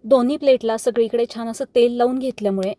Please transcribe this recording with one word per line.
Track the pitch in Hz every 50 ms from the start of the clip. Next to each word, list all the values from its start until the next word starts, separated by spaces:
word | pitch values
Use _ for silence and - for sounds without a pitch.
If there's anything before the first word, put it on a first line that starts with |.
| -
दोन्ही | 214 269 254 240 247 294
प्लेटला | 302 294 277 262 240 - 226 220
सगळीकडे | 220 - 254 208 240 233 214 - 233 233 - -
छान | 226 233
असं | 226 226 - 269 _ _
तेल | 247 233 240
लावून | 240 240 240 247 254 262
घेतल्यामुळे | 254 262 240 - 208 202 196 196 185 196 -